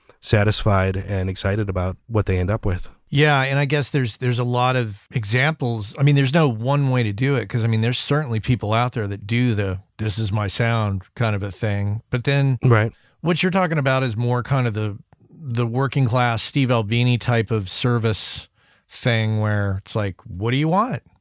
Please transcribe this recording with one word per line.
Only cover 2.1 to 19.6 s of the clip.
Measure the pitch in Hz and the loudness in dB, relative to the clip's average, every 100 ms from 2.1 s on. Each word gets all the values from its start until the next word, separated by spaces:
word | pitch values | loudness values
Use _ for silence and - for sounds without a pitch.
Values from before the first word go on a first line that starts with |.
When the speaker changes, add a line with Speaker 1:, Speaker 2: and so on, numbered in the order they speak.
| 110 98 | -2 0
Speaker 1:
they | 92 | 0
end | 90 | 0
up | 104 | -2
with. | 104 90 - - _ | -2 -4 -6 -16 _
Speaker 2:
Yeah, | 139 151 139 | 2 4 4
and | 131 139 | 2 0
I | |
guess | 143 147 135 | 0 0 0
there's, | 147 123 - | 0 -2 -2
there's | 127 120 | -2 0
a | |
lot | 123 123 127 127 | 0 0 2 2
of | 113 101 - | -2 -6 -8
examples. | 131 104 123 147 156 127 113 104 - | -6 0 2 2 0 -2 -4 -6 0
I | |
mean, | 139 | 4
there's | 143 135 | 4 4
no | 165 151 | 4 2
one | 110 120 143 135 | 0 0 0 2
way | 127 | 0
to | 110 | 0
do | 101 131 | 0 0
it, | 135 101 | 0 -2
'cause, | 120 | -2
I | 113 | 0
mean, | 110 | 2
there's | 113 123 | 0 0
certainly | - 143 143 110 | 0 0 0 -2
people | 110 120 104 | 0 0 0
out | 110 123 | 0 0
there | 120 101 | -2 -4
that | 101 101 | -6 -2
do | 117 123 107 | 0 2 2
the, | 98 95 - - | -2 -4 -8 -8
"This | 110 101 | -4 -2
is | 107 | -2
my | 107 101 | -2 -2
sound" | - 117 117 104 98 - - | 0 0 2 0 -2 -6 -2
kind | 113 | 0
of | 104 | 0
a | 101 | -4
thing. | - 110 101 101 104 - | -4 -2 -2 -2 -4 -4
But | 123 | -4
then | 127 139 139 123 | 0 2 2 2
Speaker 1:
Right. | 123 113 113 - _ _ | 4 4 2 -4 _ _
Speaker 2:
what | 160 170 | -2 0
you're | 185 | 0
talking | 185 180 156 | 2 0 0
about | 135 131 | 0 2
is | 131 107 | 0 0
more | 120 123 | 0 0
kind | 117 135 120 | 0 0 0
of | |
the, | 104 107 101 - _ _ | -2 -4 -6 -16 _ _
the | - 147 117 117 | -16 -6 -2 -2
working | 123 135 143 127 | 0 0 2 2
class | 127 123 113 | 2 2 0
Steve | - 147 127 | -2 0 2
Albini | 120 104 117 123 120 | 2 2 2 2 2
type | - 117 107 | 2 0 2
of | 110 95 | -2 -4
service | - 127 120 110 104 - - - _ _ _ _ | -2 0 2 0 -2 -4 -8 -12 _ _ _ _
thing | - 127 113 110 110 | -4 0 0 0 0
where | 107 104 | 0 0